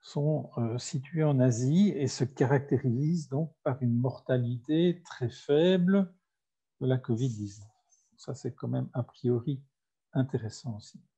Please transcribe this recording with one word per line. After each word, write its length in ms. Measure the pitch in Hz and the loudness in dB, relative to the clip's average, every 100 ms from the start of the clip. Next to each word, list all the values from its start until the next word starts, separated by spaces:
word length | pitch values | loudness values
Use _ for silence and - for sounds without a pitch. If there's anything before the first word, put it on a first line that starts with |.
sont, 500 | - - 147 151 127 - | -8 -4 0 -2 -4 -4
euh, 220 | 117 120 | -4 -4
situés 460 | - 139 131 160 | -6 -8 -6 -2
en 140 | 151 139 | 2 4
Asie 520 | 127 117 127 160 202 | 4 2 2 4 4
et 140 | 143 135 | 2 -4
se 160 | - | -2
caractérisent 1040 | 120 - 131 143 139 127 131 117 151 170 135 | -6 0 2 2 2 0 0 0 0 -2 -2
donc 260 | 135 160 _ | -4 -4 _
par 180 | - 135 | -6 -2
une 120 | 123 | 0
mortalité 1080 | 117 127 127 - 127 120 123 117 156 175 175 | 0 0 -4 -2 -2 0 -6 -2 2 2 0
très 240 | - - 120 | -8 -6 -6
faible 840 | - - 147 170 185 180 196 190 _ _ _ _ _ _ _ | -6 0 4 4 4 4 4 2 _ _ _ _ _ _ _
de 60 | 131 | 0
la 120 | 127 | 0
covid 300 | 123 113 131 | 0 -2 -2
dix-neuf. 400 | 110 104 101 104 _ _ _ _ _ | -4 -8 -10 -20 _ _ _ _ _
Ça, 180 | - | -14
c'est 180 | 127 123 | -10 -10
quand 160 | - 123 | -8 -6
même 200 | 127 127 | -4 -4
a 100 | - | -6
priori 600 | 120 - 123 120 120 135 - _ _ _ _ | -8 -4 -2 0 -2 -8 -8 _ _ _ _
intéressant 640 | - 131 131 110 - 131 107 | -2 -2 -2 -6 -10 -12 -12
aussi. 240 | - - _ | -14 -20 _